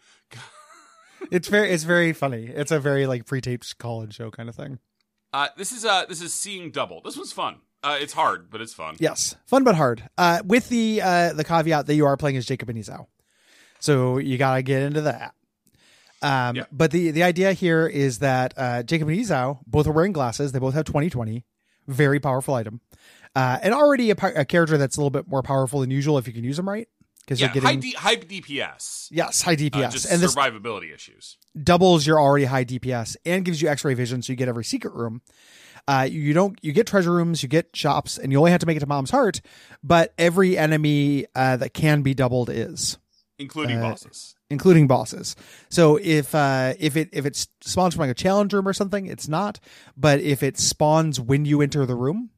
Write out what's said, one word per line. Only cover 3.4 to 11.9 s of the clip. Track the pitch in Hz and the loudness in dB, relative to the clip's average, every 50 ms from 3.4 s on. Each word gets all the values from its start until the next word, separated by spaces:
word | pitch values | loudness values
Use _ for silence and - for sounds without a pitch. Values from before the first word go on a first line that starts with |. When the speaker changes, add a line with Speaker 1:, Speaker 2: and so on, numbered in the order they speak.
| 117 127 123 117 - - - - | -4 -4 -6 -8 -8 -12 -16 -14
Speaker 2:
college | - 117 117 113 110 107 110 | -12 -10 -10 -10 -10 -12 -14
show | - 117 110 | -14 -14 -14
kind | - - 113 117 | -14 -14 -14 -14
of | 113 | -14
thing. | 127 143 147 135 117 _ _ _ _ _ _ _ _ _ _ - | -14 -14 -14 -14 -16 _ _ _ _ _ _ _ _ _ _ -6
Speaker 1:
Uh, | 139 143 143 - | -4 -4 -4 -6
this | 165 196 - | -8 -12 -12
is, | 254 233 214 | -10 -6 -2
uh, | 220 196 185 - - | 0 0 0 0 -4
this | 180 156 | -10 -12
is | 175 156 - | -10 -10 -8
Seeing | - - 196 202 185 175 156 | -8 -8 -10 -12 -12 -12 -10
Double. | - 143 123 92 85 85 | -8 -8 -8 -8 -10 -14
This | - 214 - | -14 -14 -14
one's | 277 392 - | -14 -14 -14
fun. | - 190 170 120 - _ _ _ _ _ - | -10 -8 -8 -8 -8 _ _ _ _ _ -6
Uh, | 143 147 139 | -6 -4 -4
it's | 147 143 - | -6 -6 -4
hard, | 160 156 123 95 87 85 _ | -2 0 0 -2 -4 -8 _
but | - 107 | -14 -14
it's | 110 - - | -14 -14 -14
fun. | - 80 78 80 80 | -14 -12 -12 -6 -4
Speaker 2:
Yes, | 80 76 - - - - - _ _ | -4 -4 -2 -4 -6 -6 -8 _ _
fun | - 247 269 269 | 0 2 4 4
but | 247 196 | 4 4
hard. | 160 147 123 120 - - - _ - | 4 2 0 0 -2 -8 -10 _ 0
Uh, | 180 175 170 170 - | 2 2 2 0 0
with | 180 220 247 233 - | 2 2 2 2 0
the, | 247 233 226 220 214 208 | -2 0 0 0 0 0
uh, | 185 185 180 175 175 170 151 | 0 2 2 2 2 0 0
the | 151 151 | -2 -2
caveat | - 165 165 151 165 160 147 135 | 0 0 0 2 2 0 0 0
that | 147 | 0